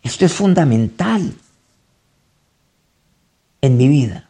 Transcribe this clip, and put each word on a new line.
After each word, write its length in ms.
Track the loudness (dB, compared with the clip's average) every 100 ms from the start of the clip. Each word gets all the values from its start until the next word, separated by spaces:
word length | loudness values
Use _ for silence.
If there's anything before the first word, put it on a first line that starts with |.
Esto 220 | -12 -2
es 80 | -2
fundamental 1000 | 0 0 2 2 0 -2 -4 -4 -2 -4 -10 _ _ _ _ _ _ _ _ _ _ _ _ _ _ _ _ _ _ _ _ _ _
en 160 | 0 2
mi 120 | 4
vida. 400 | 2 0 -8